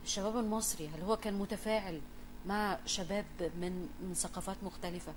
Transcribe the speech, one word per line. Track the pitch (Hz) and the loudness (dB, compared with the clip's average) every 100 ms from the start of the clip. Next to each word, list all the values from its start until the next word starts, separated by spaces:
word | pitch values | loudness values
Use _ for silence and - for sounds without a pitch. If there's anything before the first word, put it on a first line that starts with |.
الشباب | - - 196 226 | -2 2 2 2
المصري | 220 214 220 - 151 | 4 4 2 0 -2
هل | 156 | -2
هو | 185 220 | 2 2
كان | 220 | 2
متفاعل | 202 202 208 - 220 196 160 - - - - 180 | 0 0 0 2 2 2 -4 -6 -8 -10 -6 0
مع | 208 208 185 - | 2 4 2 0
شباب | - 170 196 202 - | 0 2 0 0 0
من، | 170 170 180 180 175 - | -2 0 0 0 -4 -4
من | 185 | -4
ثقافات | 170 175 185 180 190 | 0 0 -2 -4 -2
مختلفة، | 190 - 180 175 165 | -4 -4 -4 -4 -6